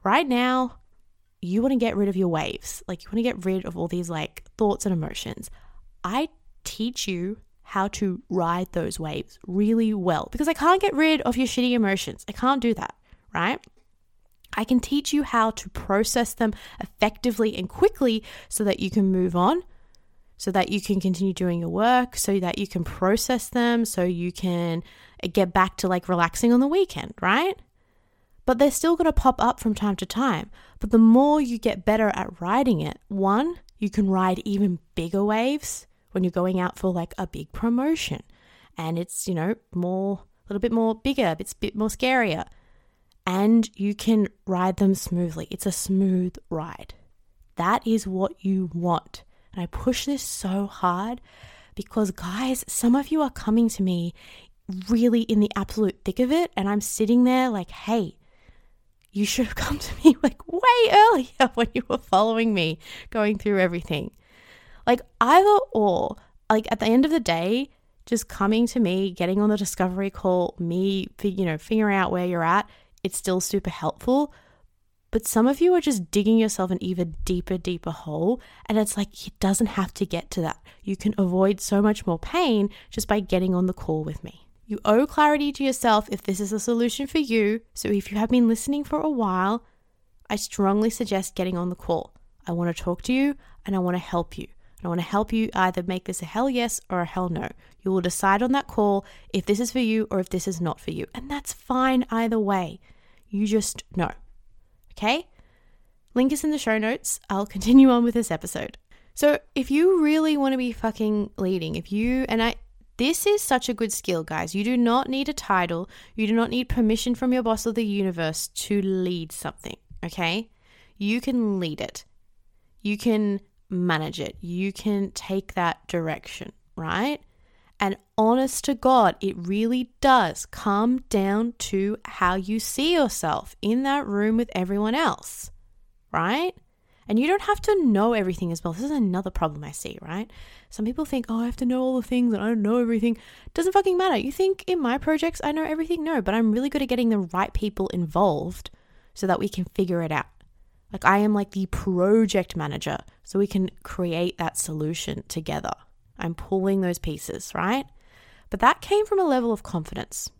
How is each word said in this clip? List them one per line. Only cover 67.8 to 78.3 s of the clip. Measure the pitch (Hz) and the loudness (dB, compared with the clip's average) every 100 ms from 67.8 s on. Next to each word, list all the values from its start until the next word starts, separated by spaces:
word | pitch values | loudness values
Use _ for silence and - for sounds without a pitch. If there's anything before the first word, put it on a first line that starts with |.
| _ _ - | _ _ -4
just | 233 - | -4 -4
coming | - 196 220 233 | -2 0 2 2
to | 254 | 2
me, | 202 185 196 | 2 2 -2
getting | 180 175 190 | -2 0 2
on | 214 | 2
the | 208 | 0
discovery | 196 - 185 180 196 | -2 -2 -2 -2 -6
call, | - 190 180 175 - | -2 0 2 0 -2
me, | 170 175 196 196 - - | -4 0 0 -2 -6 -4
fi-, | 202 | -4
you | 185 180 | 0 -2
know, | 156 | -2
figuring | - 220 214 196 | -2 0 2 2
out | 180 | 0
where | 180 180 | 0 -2
you're | 175 | 0
at, | 165 190 - - _ _ | 2 2 0 -14 _ _
it's | 185 - | -8 -6
still | - 185 | -2 -2
super | - 202 185 | 0 -2 -4
helpful. | - 156 - - 269 294 - _ _ _ _ _ _ _ | -4 -6 -4 2 2 2 -6 _ _ _ _ _ _ _
But | 226 - | -4 0
some | 220 233 | 4 4
of | 277 | 4
you | 349 359 | 4 4
are | |
just | 294 226 170 | 2 -2 0
digging | 208 202 226 | 0 4 4
yourself | 220 - 185 | 4 0 -2
an | 185 | -2
even | 180 180 175 156 | -2 -2 -4 -4
deeper, | - 180 - 185 | -2 -2 -2 -6
deeper | 180 175 - | -4 -6 -8
hole. | 156 - 151 175 | -10 -8 -2 0